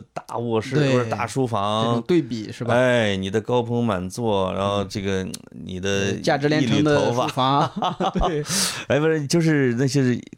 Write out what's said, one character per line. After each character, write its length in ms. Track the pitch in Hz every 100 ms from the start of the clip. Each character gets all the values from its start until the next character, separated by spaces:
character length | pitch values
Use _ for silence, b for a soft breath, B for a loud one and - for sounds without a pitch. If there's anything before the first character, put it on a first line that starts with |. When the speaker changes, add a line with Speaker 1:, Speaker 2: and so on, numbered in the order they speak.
| -
Speaker 1:
大 260 | - - 117
卧 240 | 120 110
室 140 | 107 147
Speaker 2:
对。 160 | 143
Speaker 1:
或 100 | 127
者 80 | 117
大 160 | 107 117
书 180 | 139
房， 400 | 127 110 101 107
Speaker 2:
这 80 | 113
种 80 | 120 113
对 160 | 175
比 300 | 127 113 101
是 100 | 107
吧？ 100 | 117
Speaker 1:
哎， 440 | 120 127 123 107 95
你 120 | 95
的 120 | 107
高 200 | 104 123
朋 220 | 117 120
满 260 | 117 92 92
座， 460 | 107 117 101 92
然 100 | 92
后 200 | 101 101
这 180 | 95 110
个， 220 | 98 95
Speaker 2:
嗯。 80 | 92 - -
Speaker 1:
你 300 | - 82 92
的 320 | 95 98 98 98
Speaker 2:
价 180 | - 147
值 100 | 147
连 160 | 151
城 200 | 127 107
的 280 | 151 143 107
书 0 |
房。 60 | 120
Speaker 1:
一 0 |
缕 0 |
头 80 | 113
发。 840 | - 131 143 156 202 185 180 185
Speaker 2:
<laughs> 180 | 185 180
对。 160 | 151 147 190 185 B B
Speaker 1:
哎， 140 | 131
不 80 | 156
是， 180 | 160 139
就 140 | 170
是 340 | 160 147 131
那 100 | 117
些 320 | 135 139 127 120 -